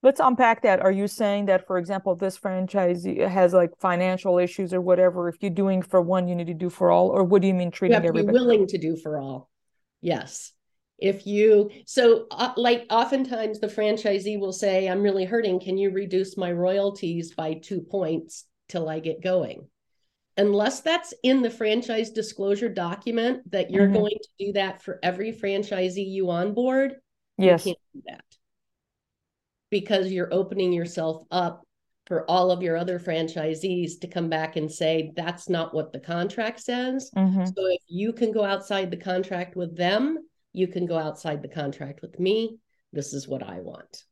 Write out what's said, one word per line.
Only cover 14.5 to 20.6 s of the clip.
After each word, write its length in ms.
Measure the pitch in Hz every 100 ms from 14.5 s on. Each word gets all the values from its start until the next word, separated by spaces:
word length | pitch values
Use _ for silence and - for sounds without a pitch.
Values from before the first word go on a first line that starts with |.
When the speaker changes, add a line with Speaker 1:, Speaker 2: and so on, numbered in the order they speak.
Speaker 2:
say, 340 | 185 202 190 190
"I'm 140 | 185
really 240 | 202 196 185
hurting. 340 | 233 214 180
Can 180 | 185 185
you 140 | 196
reduce 460 | 190 196 185 190 -
my 140 | 180
royalties 840 | 175 180 196 202 196 170 170 165
by 220 | - 160 156
two 260 | - 190
points 640 | 160 196 170 165 - - - _ _
till 180 | 180 160
I 120 | 156
get 220 | 156 156
going?" 460 | 175 185 - - - _ _ _ _ _ _ -
Unless 460 | 208 202